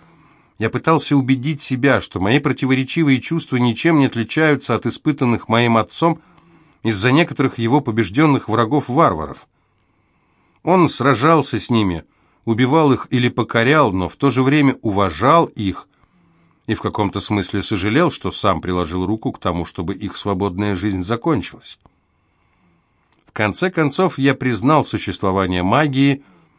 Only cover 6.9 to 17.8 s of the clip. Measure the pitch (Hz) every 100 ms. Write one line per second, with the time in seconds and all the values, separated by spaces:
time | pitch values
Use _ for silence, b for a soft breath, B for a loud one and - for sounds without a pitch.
6.9 | 104 123 139 170 - 135 123 113 143 135
7.9 | 110 101 107 156 131 - 113 117 143 123
8.9 | 131 151 82 73 - _ _ _ _ _
9.9 | _ _ _ _ _ _ _ 151 185 160
10.9 | - 127 120 135 160 135 110 - 117 98
11.9 | 85 - _ _ _ - 113 127 160 151
12.9 | 120 - 127 120 - 113 117 117 156 127
13.9 | 92 87 - 139 117 131 151 139 123 113
14.9 | 98 95 78 123 170 151 - 101 85 -
15.9 | _ _ _ _ _ _ _ - 107 107
16.9 | - 101 101 - 104 90 101 90 104